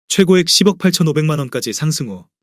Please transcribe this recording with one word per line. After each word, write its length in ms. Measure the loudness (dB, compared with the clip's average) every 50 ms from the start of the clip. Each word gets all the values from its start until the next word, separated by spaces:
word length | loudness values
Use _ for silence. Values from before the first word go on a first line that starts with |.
| _
최고액 400 | -2 0 2 4 4 4 4 4
십억 300 | 2 2 2 2 2 2
팔천오백만 600 | 2 0 0 0 2 0 0 0 0 0 0 -2 -4
원까지 340 | -4 -6 -6 -6 -6 -6 -6
상승 340 | -4 -4 -4 -4 -4 -8
후 200 | -10 -12 -14 -18 _ _ _